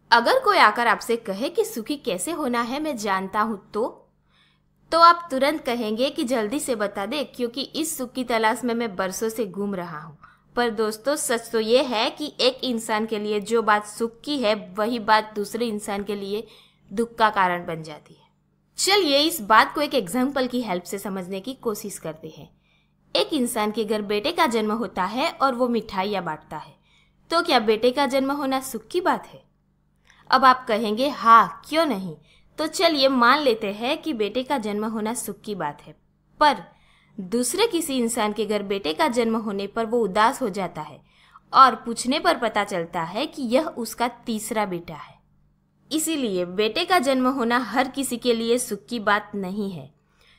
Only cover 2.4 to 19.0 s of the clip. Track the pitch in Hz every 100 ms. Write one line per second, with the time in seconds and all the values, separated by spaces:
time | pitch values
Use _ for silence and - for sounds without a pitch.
2.4 | 294 240 233 262 311 254 208 190 190 214
3.4 | 226 208 - 214 269 - _ _ _ _
4.4 | _ _ _ _ _ 330 339 339 - 262
5.4 | 269 311 285 240 214 220 269 302 226 254
6.4 | 208 277 294 226 202 208 202 294 247 -
7.4 | 240 254 262 - - - 254 254 247 233
8.4 | 220 233 240 233 233 185 190 185 220 220
9.4 | 208 180 202 196 175 151 160 147 - _
10.4 | _ - 240 214 214 214 - 302 - 233
11.4 | 226 226 220 247 262 220 254 - 302 -
12.4 | 233 262 262 226 220 214 220 214 208 214
13.4 | 190 233 214 214 214 - 233 - - 294
14.4 | 220 214 185 - 214 240 208 214 214 208
15.4 | 202 226 240 208 214 202 202 208 196 208
16.4 | - - _ _ - 196 233 - 214 208
17.4 | 185 175 170 165 156 147 - - _ _
18.4 | _ _ _ - - 403